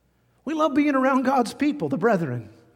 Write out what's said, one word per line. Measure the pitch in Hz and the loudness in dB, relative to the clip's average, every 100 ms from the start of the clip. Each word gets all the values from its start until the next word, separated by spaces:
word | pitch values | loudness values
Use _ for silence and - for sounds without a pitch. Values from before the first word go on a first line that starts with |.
| _ _ _ _ | _ _ _ _
We | 269 | -6
love | 320 311 | -2 0
being | 277 294 269 | 2 2 2
around | 262 269 | 2 2
God's | 254 262 214 | 2 0 -2
people, | - 294 294 147 | -2 -2 -2 -4
the | 156 | 0
brethren. | 226 185 151 120 - - _ | 2 2 -2 -6 -10 -20 _